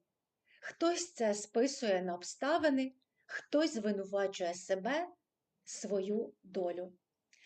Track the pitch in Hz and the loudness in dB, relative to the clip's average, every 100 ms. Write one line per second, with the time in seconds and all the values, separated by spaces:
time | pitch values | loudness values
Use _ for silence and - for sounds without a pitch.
0 | _ _ _ _ _ _ - - 330 349 | _ _ _ _ _ _ -14 0 2 2
1 | - - 220 208 - 233 269 - 220 185 | -2 0 0 0 0 2 2 2 2 2
2 | 185 175 - - 269 330 302 262 262 - | 0 -4 -8 -4 0 4 4 4 0 -6
3 | _ _ - - - 294 320 220 208 196 | _ _ -12 -12 0 2 2 0 0 0
4 | 190 196 196 196 170 185 - 190 202 302 | 0 0 0 0 -4 -4 -2 -2 0 -2
5 | 349 - _ _ _ _ - - 190 202 | -2 -8 _ _ _ _ -16 -10 -2 -2
6 | 190 214 - - 190 190 175 175 180 - | 0 -2 -4 -8 -8 -4 -2 -2 -8 -12
7 | _ _ _ _ | _ _ _ _